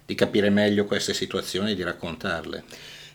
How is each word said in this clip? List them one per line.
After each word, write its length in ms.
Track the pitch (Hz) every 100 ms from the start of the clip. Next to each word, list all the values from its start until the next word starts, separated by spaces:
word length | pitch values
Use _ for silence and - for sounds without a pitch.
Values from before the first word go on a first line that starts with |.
| -
di 80 |
capire 380 | 98 101 110 101
meglio 340 | 101 104 101 101
queste 300 | 101 - -
situazioni 560 | 92 92 - 92 107
e 40 | 95
di 60 |
raccontarle. 840 | 87 85 87 82 98 82 78 82 - - - - -